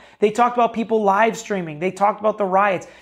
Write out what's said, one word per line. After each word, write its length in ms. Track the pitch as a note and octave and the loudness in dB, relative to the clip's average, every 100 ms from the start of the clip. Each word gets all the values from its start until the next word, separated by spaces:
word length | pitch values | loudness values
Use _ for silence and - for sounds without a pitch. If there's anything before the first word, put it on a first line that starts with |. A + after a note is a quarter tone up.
| - _ | -20 _
They 120 | G#3 | 0
talked 240 | G#3+ A#3+ A#3+ | 2 0 2
about 160 | A#3 | 0
people 320 | A#3 G#3+ A3 | 0 -2 0
live 320 | G3+ G3 A3+ G#3 | 2 2 2 0
streaming. 440 | - G3+ E3 D3 | -4 -6 -6 -6
They 120 | F#3 | -6
talked 300 | F3+ G3+ G#3 | 0 -2 0
about 160 | G#3+ G#3 | -2 -2
the 80 | G3 | 0
riots. 420 | F#3+ G3+ F3+ - - | 2 2 0 -6 -14